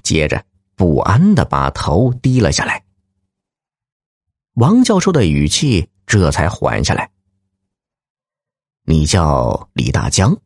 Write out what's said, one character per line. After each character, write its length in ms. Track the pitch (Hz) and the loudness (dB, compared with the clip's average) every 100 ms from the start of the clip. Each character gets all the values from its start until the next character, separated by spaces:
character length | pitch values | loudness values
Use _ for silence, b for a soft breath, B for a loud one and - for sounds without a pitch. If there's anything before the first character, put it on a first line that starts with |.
接 240 | - 78 76 | -4 -2 -2
着 160 | - - _ _ | -4 -8 _ _
不 220 | - 90 67 | -2 0 0
安 340 | - 110 196 | 0 2 2
地 100 | 175 | 2
把 240 | 71 69 69 | 0 -2 -2
头 440 | - 73 80 123 | -4 -2 0 0
低 260 | 123 131 127 | 0 -2 0
了 100 | 90 | 0
下 140 | - | -2
来。 180 | - - _ _ _ _ _ _ _ _ _ _ _ _ _ _ _ _ _ | -4 -8 _ _ _ _ _ _ _ _ _ _ _ _ _ _ _ _ _
王 280 | - 127 240 | 0 2 4
教 160 | 240 196 | 2 2
授 140 | 196 | 2
的 140 | 160 90 | 2 2
语 200 | 71 76 | 2 0
气 400 | - 147 95 - _ - | 0 0 0 -2 _ -2
这 240 | 104 80 | 2 2
才 180 | 95 90 | 0 -2
缓 340 | - 65 53 | -2 -4 -2
下 120 | - | -2
来。 160 | - - _ _ _ _ _ _ _ _ _ _ _ _ _ _ _ _ _ - | -4 -6 _ _ _ _ _ _ _ _ _ _ _ _ _ _ _ _ _ -2
“你 180 | 78 | 0
叫 640 | 76 95 78 67 58 - - | 0 0 0 0 -2 -4 -8
李 180 | - 60 | -6 -4
大 160 | - - | -2 -2
江 260 | - 101 202 | 0 0 0